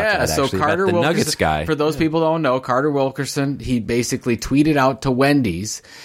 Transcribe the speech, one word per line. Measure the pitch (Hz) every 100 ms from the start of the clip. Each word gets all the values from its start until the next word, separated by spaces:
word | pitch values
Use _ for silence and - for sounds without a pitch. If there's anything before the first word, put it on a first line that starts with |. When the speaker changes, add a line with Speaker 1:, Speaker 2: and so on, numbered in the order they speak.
Speaker 1:
Yeah, | 214 196
Speaker 2:
that, | 127
Speaker 1:
so | 78
Speaker 2:
actually, | 135 -
about | 151
Speaker 1:
Carter | 165 196
Speaker 2:
the |
Speaker 1:
Wilkerson, | 175 156 165
Speaker 2:
Nuggets | - -
guy. | 82 78
Speaker 1:
for | 80
those | 151 147 143
people | 160 160
who | 160
don't | 165
know, | 151 127
Carter | 127 127 147
Wilkerson, | 143 135 131 135 - 139 135
he | 117 123
basically | 98 117 120 127 - 113
tweeted | - 135 151 147
out | 131 131
to | 139
Wendy's | 123 139 147 117 82 104 - - -